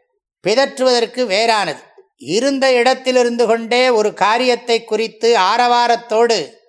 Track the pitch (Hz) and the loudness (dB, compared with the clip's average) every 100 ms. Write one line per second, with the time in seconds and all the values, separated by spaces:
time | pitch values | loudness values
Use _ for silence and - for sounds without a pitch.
0 | _ _ _ _ 170 226 277 - 254 240 | _ _ _ _ -2 0 0 -2 0 0
1 | 233 254 247 190 233 220 180 143 - - | -2 -4 -2 0 0 0 -2 -6 -14 -20
2 | _ _ 127 196 269 277 269 247 240 262 | _ _ -6 -2 -2 0 2 2 2 0
3 | 254 254 240 233 220 233 226 240 254 226 | 0 0 0 0 0 0 0 0 2 2
4 | 208 - 190 233 254 240 240 226 226 214 | 0 0 0 0 0 -2 -2 -4 -2 -4
5 | 220 - 233 226 185 233 247 240 240 233 | -6 -2 0 2 2 2 2 2 2 0
6 | 233 220 233 214 139 - | -2 0 2 0 -4 -12